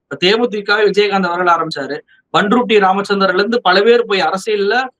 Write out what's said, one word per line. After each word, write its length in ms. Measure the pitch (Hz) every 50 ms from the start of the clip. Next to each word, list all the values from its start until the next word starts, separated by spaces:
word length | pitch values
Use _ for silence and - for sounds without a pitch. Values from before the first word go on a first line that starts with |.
இப்ப 180 | _ _ 139 -
தேமுதிகவை 640 | - 185 214 233 247 240 196 214 196 208 202 214 208
விஜயகாந்த் 440 | 202 190 196 208 202 202 196 190 175
அவர்கள் 240 | 175 175 185 175
ஆரம்பிச்சாரு, 440 | 170 165 165 160 156 147 135 127 143 160 _ _ _ _ _ _ -
பண்ருட்டி 420 | 160 196 202 220 247 240 196 226 208
ராமச்சந்திரன்ல 600 | 196 185 190 196 196 - 202 202 196 190 180 185
இருந்து 180 | 208 226 226 -
பல 160 | - 180 180 196
பேர் 240 | 202 233 240 240 220
போய் 160 | 196 202 190 165
அரசியல்ல 500 | 156 175 190 - 226 214 202 196 202 220 247 262 254 _ _